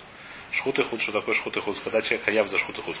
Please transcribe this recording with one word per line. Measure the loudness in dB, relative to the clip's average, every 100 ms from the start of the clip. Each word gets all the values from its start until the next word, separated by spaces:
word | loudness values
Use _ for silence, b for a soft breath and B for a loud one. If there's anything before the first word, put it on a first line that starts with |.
| -10 B B B B
Шхут | -2 0 2
и |
хуц, | 2 0
что | 0
такое | 0 2 0
шхут | 0 -2
и |
хуц? | -2 -2
Когда | 0 2
человек | 2 2 4
хаяв | 4 4
за | 2
шхут | -2 -4
и |
хуц, | -6 -6